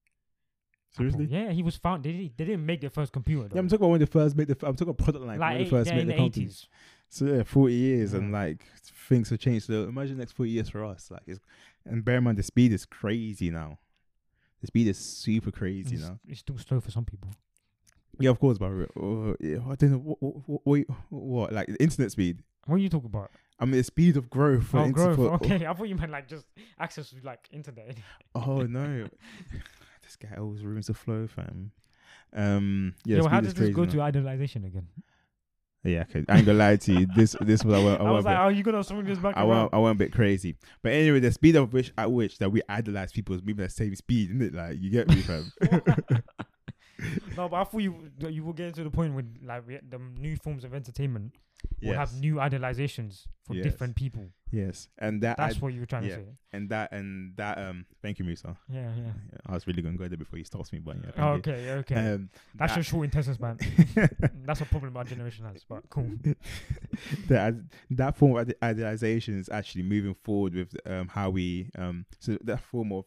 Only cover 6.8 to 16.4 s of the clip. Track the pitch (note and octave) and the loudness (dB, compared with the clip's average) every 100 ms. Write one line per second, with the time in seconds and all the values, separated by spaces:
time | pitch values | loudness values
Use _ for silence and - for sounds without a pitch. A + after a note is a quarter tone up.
6.8 | - _ _ - C#3 C3+ G#2+ C#3 C3+ A#2+ | -20 _ _ -4 0 2 4 6 6 6
7.8 | C3 B2+ G#2 G2+ G2+ G#2 F2+ D#2+ - _ | 2 2 2 0 -2 -2 -2 -6 -12 _
8.8 | - - - B2+ G#2+ A2+ C3+ A2+ - G#2+ | -20 -20 2 4 4 -2 0 -2 -2 -4
9.8 | G2 B2+ C#3 C3 A#2 - A#2 A2+ G#2+ G#2 | -4 -6 -8 -8 -10 -6 -4 -2 -4 -8
10.8 | G#2+ F#2+ - F2+ - F#2 - _ _ _ | -10 -12 -16 -18 -16 -16 -18 _ _ _
11.8 | - A2+ A2 B2+ A#2+ G#2 F#2+ A#2+ B2 G2+ | -8 -4 2 2 4 2 2 6 6 4
12.8 | - - G#2 A2+ A2 G2+ F2 E2 D#2 D2 | -2 -8 -4 -4 -6 -4 -4 -4 -10 -14
13.8 | _ _ _ _ _ _ _ _ - A2+ | _ _ _ _ _ _ _ _ -2 2
14.8 | A2 F#2 - - - A2 G#2 - F#2+ F#2+ | 2 2 -6 -8 -2 0 -2 -4 -6 -6
15.8 | F#2+ E2 D#2+ G2 - C#3 | -6 -6 -8 -12 -16 -14